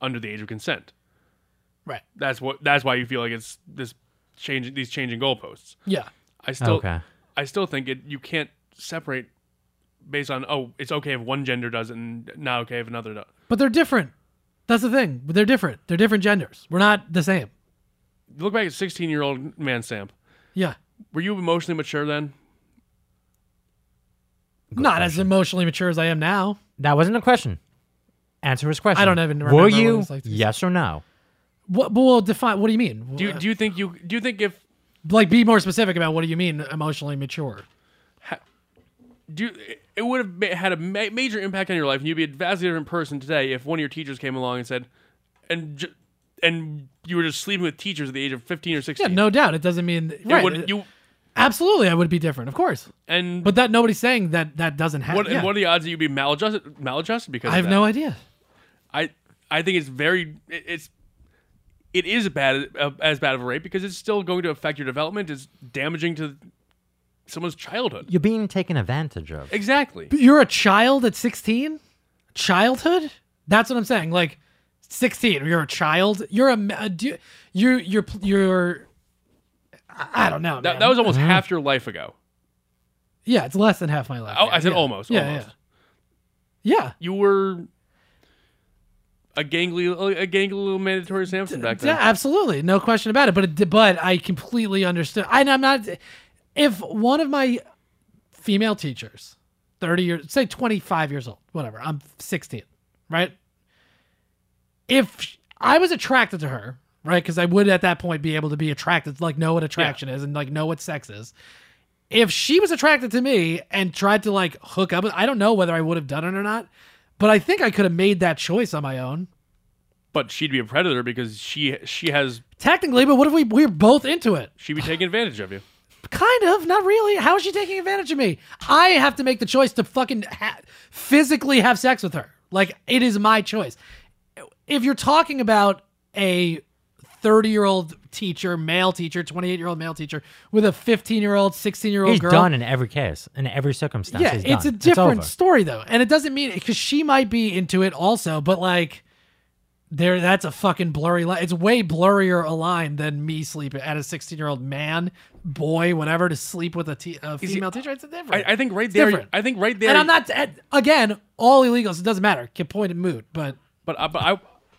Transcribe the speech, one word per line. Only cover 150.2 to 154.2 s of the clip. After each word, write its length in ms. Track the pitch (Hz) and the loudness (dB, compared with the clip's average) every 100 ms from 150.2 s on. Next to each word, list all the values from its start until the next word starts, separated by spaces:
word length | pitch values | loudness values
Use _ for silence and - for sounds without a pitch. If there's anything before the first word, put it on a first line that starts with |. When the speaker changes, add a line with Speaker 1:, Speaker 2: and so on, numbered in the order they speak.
Speaker 2:
that's 240 | 175 190 160 | 2 2 0
a 40 | |
fucking 400 | - 196 170 170 | -2 -2 0 -2
blurry 320 | 147 165 175 170 | -2 0 0 0
line. 160 | 180 | -2
It's 100 | 175 | -2
way 300 | 175 190 240 | 0 2 2
blurrier 640 | 175 160 190 202 190 175 156 | 2 2 4 4 4 2 0
a 60 | |
line 440 | 160 165 175 156 147 | -2 0 -2 -2 -4
than 300 | 151 147 156 | -4 -4 -4
me 160 | 156 | -6
sleeping 380 | 147 156 143 135 | -6 -8 -8 -8
at 140 | 143 151 | -6 -6
a 60 | |
sixteen-year-old 600 | 139 160 | -6 -10